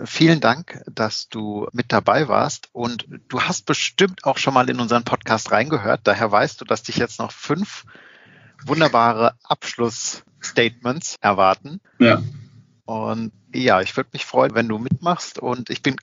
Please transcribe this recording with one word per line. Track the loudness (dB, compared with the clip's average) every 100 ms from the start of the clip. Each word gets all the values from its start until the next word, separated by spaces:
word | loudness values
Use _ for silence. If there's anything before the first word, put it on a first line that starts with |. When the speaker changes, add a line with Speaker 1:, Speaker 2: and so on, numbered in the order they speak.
| -8
Speaker 1:
vielen | 2 4 6
Dank, | 2 0 -6 -16 -12
dass | -6 -4 -4 -10
du | -10 -8 -6 -6
mit | -6 -2
dabei | 0 2 2 2
warst. | 2 0 -4 -12
Und | -8 -6 -6 -12 -18 -8
du | -4
hast | -2 -4 -2
bestimmt | -2 -2 0 0 2
auch | -2 0
schon | 2
mal | 2 2
in | 0
unseren | 0 0
Podcast | 0 -4 0 -2 2
reingehört. | 0 0 -2 0 0
Daher | 0 2 2
weißt | 2 2 -4
du, |
dass | -4 -4
dich | -2 -4
jetzt | -4 -4
noch | -10
fünf | -8 -4 -4 -4 -10 -20 -20 -20 -20 -20 _ _ -14
wunderbare | -4 2 4 4 4 4 0 0
Abschlussstatements | -6 -6 -6 -4 -4 -4 -8 -10 _ _ -4 0 0 0 -6 -4 -8 0
erwarten. | 2 6 4 4 -4 -16 -16 2
Speaker 2:
Ja. | 4 4 0 -12 -18 -20 _ _ -10
Speaker 1:
Und | -6 -4 -4 -6 -12 _
ja, | 0 4 4
ich | 2 -4
würde | -6
mich | -10
freuen, | -2 2 2
wenn | 2 -2
du | -4
mitmachst. | -2 -2 0 -2 -6 -8
Und | -6 -6 -8
ich | -4
bin | -4 -4